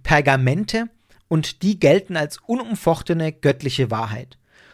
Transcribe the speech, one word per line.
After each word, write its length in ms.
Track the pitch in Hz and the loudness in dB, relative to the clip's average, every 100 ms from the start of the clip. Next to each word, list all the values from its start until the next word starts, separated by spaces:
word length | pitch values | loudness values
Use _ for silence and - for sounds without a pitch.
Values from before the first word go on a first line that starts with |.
Pergamente 880 | - 151 143 135 127 147 214 226 233 _ _ _ - | 0 2 4 2 2 0 -2 -4 -6 _ _ _ -4
und 340 | 160 156 - | -2 -2 -4
die 180 | 185 196 | -2 2
gelten 380 | 147 175 196 170 | 6 4 2 -4
als 200 | 151 - | -4 -6
unumfochtene 960 | - 233 233 220 - 160 - 170 160 | -6 -4 -4 -4 0 0 0 -2 -2
göttliche 580 | 156 143 135 139 - 127 | 0 0 0 -2 -2 -2
Wahrheit. 480 | 110 110 104 127 _ _ _ _ | -2 -6 -8 -12 _ _ _ _